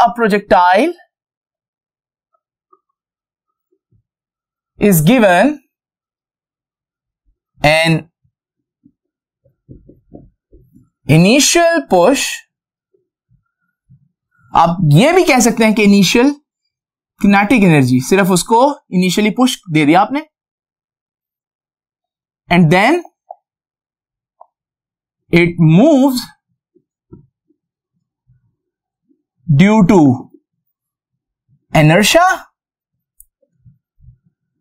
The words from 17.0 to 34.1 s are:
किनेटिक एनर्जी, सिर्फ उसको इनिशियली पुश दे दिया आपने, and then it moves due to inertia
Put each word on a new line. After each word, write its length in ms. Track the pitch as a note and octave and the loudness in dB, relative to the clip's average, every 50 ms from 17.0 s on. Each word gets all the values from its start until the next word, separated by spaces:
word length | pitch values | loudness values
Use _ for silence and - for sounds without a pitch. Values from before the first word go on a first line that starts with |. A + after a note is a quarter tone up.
| _ _ _ - | _ _ _ -4
किनेटिक 420 | - G3+ G3+ G3 G#3 G3+ C4+ A#3+ G3 | -2 0 0 0 0 0 0 0 2
एनर्जी, 360 | F3+ D#3+ D3 C3 B2 B2+ B2+ | 2 2 2 0 0 -2 -2
सिर्फ 300 | B2+ - F#3+ F#3+ G3+ F3+ | -2 -2 -2 0 0 0
उसको 280 | F#3+ F3 - - A3+ A#3 B3+ D4 C#4+ - _ - - | -2 -2 -2 -2 0 0 0 0 -2 -6 _ -8 -4
इनिशियली 380 | F3+ F#3 F#3 E3+ - G#3+ A3 | -4 -2 -2 -2 -2 -2 -2
पुश 260 | F#3 - B3+ B3 - - _ F#3+ | -2 -2 -2 -4 -4 -6 _ -6
दे 140 | D3+ D3+ D3+ | -4 -2 0
दिया 140 | C#3 D#3+ F3+ | 2 2 0
आपने, 200 | G#3 G#3+ C4 C#4+ D#4 _ _ _ _ _ _ _ _ _ _ _ _ _ _ _ _ _ _ _ _ _ _ _ _ _ _ _ _ _ _ _ _ _ _ _ _ _ _ _ _ _ _ _ _ - | 0 -2 -4 -10 -10 _ _ _ _ _ _ _ _ _ _ _ _ _ _ _ _ _ _ _ _ _ _ _ _ _ _ _ _ _ _ _ _ _ _ _ _ _ _ _ _ _ _ _ _ -4
and 220 | F3 E3+ F3+ D3+ E3 | 0 0 2 2 2
then 280 | F#3 G3+ A#3+ D#4+ F4+ E4+ - _ _ _ - - _ _ _ _ _ _ _ _ _ _ _ _ _ _ _ _ _ _ _ _ _ _ _ _ _ _ _ _ _ _ _ _ _ _ _ _ _ _ _ - | 0 0 0 -2 -4 -6 -10 _ _ _ -20 -20 _ _ _ _ _ _ _ _ _ _ _ _ _ _ _ _ _ _ _ _ _ _ _ _ _ _ _ _ _ _ _ _ _ _ _ _ _ _ _ -4
it 280 | E3+ F3 E3+ E3+ - E3+ D#3 D#3+ | -2 -2 -2 -2 -2 0 2 2
moves 500 | F3 A#3+ D#4+ D#4 C4 C4 C#4+ B3+ B3 - - _ _ _ _ _ _ _ _ _ _ _ _ _ _ _ _ B5 A#5+ A#5 _ _ _ _ _ _ _ _ _ _ _ _ _ _ _ _ _ _ _ _ _ _ _ _ _ _ _ _ _ _ _ _ _ _ _ _ _ _ _ _ _ _ _ _ | 2 2 2 2 2 0 -2 -2 -6 -10 -14 _ _ _ _ _ _ _ _ _ _ _ _ _ _ _ _ -20 -20 _ _ _ _ _ _ _ _ _ _ _ _ _ _ _ _ _ _ _ _ _ _ _ _ _ _ _ _ _ _ _ _ _ _ _ _ _ _ _ _ _ _ _ _ _
due 360 | E3+ D3 C#3 F3+ G3+ G#3+ A3+ G3+ | -2 0 2 2 2 2 2 2
to 120 | D#3+ A3 F#3 D3+ C3+ A#2+ - - - _ _ _ _ _ _ _ _ _ _ _ _ _ _ _ _ _ _ _ _ _ _ _ _ _ _ _ _ - | 2 2 2 2 2 0 -2 -6 -16 _ _ _ _ _ _ _ _ _ _ _ _ _ _ _ _ _ _ _ _ _ _ _ _ _ _ _ _ -2
inertia 540 | D#3 D3+ D#3 D#3+ F#3+ G#3+ G3 - E4 F4 F#4 - - - _ _ _ _ _ _ _ _ _ _ _ _ _ _ _ _ _ _ _ _ _ _ _ _ _ _ _ _ _ _ _ _ - | 0 2 2 2 2 0 2 2 2 2 0 -2 -4 -10 _ _ _ _ _ _ _ _ _ _ _ _ _ _ _ _ _ _ _ _ _ _ _ _ _ _ _ _ _ _ _ _ -20